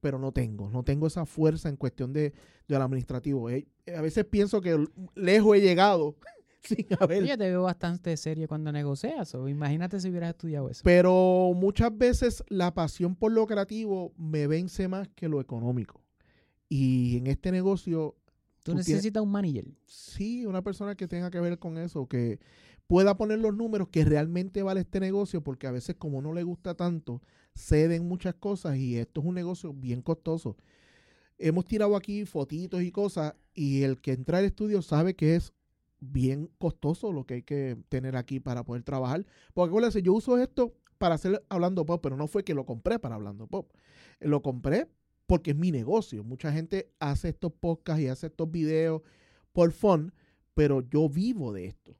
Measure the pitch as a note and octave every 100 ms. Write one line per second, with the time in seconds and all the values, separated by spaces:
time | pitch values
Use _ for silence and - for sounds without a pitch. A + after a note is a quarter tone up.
0 | D3+ C3+ C3+ C3 A#2+ G#2 G2 A#2+ B2 C#3
1 | D#3 E3 D#3+ - D#3 D#3+ D#3+ C#3 C3+ -
2 | B2+ C#3+ D3+ C#3+ - _ _ C#3 C3 C3
3 | B2 B2 B2+ C#3 A#2 B2+ - _ - F3
4 | D#3+ D#3 G#3+ G#3+ G3+ G#3 F3+ D#3+ D3 -
5 | F#3 - F3+ G#3 G#3+ G#3 G3 F3 G3 F#3+
6 | D3 D3+ - - _ _ - A3+ G#3+ G3
7 | F#3+ F3+ C4+ C4+ G3 F3+ F#3 F3 F3 F3
8 | F3 D#3+ - D#3+ D#3 D#3 D#3 D3 C#3+ C#3
9 | A#3 D#4 F3+ B2+ C3 C#3+ D3 D3+ F3 G3
10 | F#3 F3 E3+ E3+ E3 D3 C3+ - F#3 F3
11 | F3+ F#3 F#3 F#3 F3+ F3+ F#3+ G#3 A#3 G#3+
12 | B3 B3 B3 A3+ - G3 F3 E3+ D#3+ -
13 | F3 F#3 A3 A3 A3 G#3 G3+ A3 A3 F#3+
14 | F3 - D#3+ D#3 C#3+ D#3 F3+ - F#3 F#3
15 | G3 _ E3+ D3 B2+ A#2+ A#2 B2 G#2+ -
16 | _ _ _ _ _ _ _ C#3+ C3+ B2+
17 | B2 B2 B2+ C#3 F#3 F#3 F#3 G3 - D#3+
18 | D#3 - _ _ _ _ - F3 F3 D#3+
19 | G#3 G#3 G#3+ G3+ F#3+ C3 - - _ -
20 | - - G3+ A#3+ A#3 F#3 F#3 F#3+ G3+ G3+
21 | F3+ F3 F3+ F3+ F3 F3 F3 E3 E3+ D#3
22 | B2+ B2+ A#2+ G#2 _ _ _ _ _ F3
23 | G3 G3 G#3+ G#3+ A3 G#3 A3+ G#3+ F3+ E3
24 | D3+ D3+ D#3 F3 F#3+ G3 F#3+ F#3+ F3+ G3
25 | F#3+ G3 G3+ F3+ C#3 C3 C3+ B2 - E3+
26 | D#3 C#3 D3 E3+ F3 F3 F#3+ E3+ F3 E3+
27 | D3+ B2 _ _ _ - - D3+ D#3+ E3+
28 | F3 F3+ F#3 F3 G3+ G3 E3+ C3+ C3 A#2
29 | A#2 - D3+ F3+ F3 F3+ F3+ C#3 B2+ A#2+
30 | B2 E3 - D#3+ B2 G2+ _ _ _ _
31 | _ _ _ _ D#3+ E3+ F3+ G#3+ G#3 G3+
32 | F#3 G3+ G#3 E3 C3+ D#3 F#3 F3+ F3+ F3
33 | G3+ F#3 D3+ - _ - C#3+ C3+ C#3 C3
34 | - B2+ B2+ E3+ G3 - G#3+ G3+ E3 D3+
35 | E3+ F3 D#3 E3+ - _ _ _ _ _
36 | C3 C3+ C3 C#3 D#3+ _ E3+ - C#3+ E3+
37 | A3 D#3+ B2+ B2 - C#3+ C3+ A#2 - C3
38 | C3 B2+ A#2+ C3+ C3 A#2+ A#2+ B2 A2+ C3+
39 | B2+ D3+ G3 _ _ - F3 G3 A#3+ G#3+
40 | F3+ G#3 A#3+ B3 B3+ - A#3+ - _ _
41 | F#3 D#3+ F#3 G3 _ F#3+ F3 F#3 D3+ E3+
42 | D3 C3 D3 G#3 F#3+ D3 C3 A#2 F3 A3+
43 | D3 A2 G2+ G2+ A2 G3 - _ _ _
44 | - _ - D3 C#3 B2 F3 F3 D#4 _
45 | _ _ _ F3 - C#3+ F3+ D3 A2+ G#3+
46 | - G#2+ G#2 B2+ D#3+ D3 D#3 F#3+ F#3+ _
47 | D3+ C#3+ E3+ - F3 - F3 E3 - D#3
48 | C#3 B2+ D#3+ - E3 E3+ D#3 D#3 E3 D#3+
49 | - _ _ _ _ - E3+ D#3+ G#3 F3
50 | D#3+ - _ _ _ - D3 C3+ B2+ C#3+
51 | D#3 C#3+ G#3+ A#3 B2+ G2+ F#2 - _ -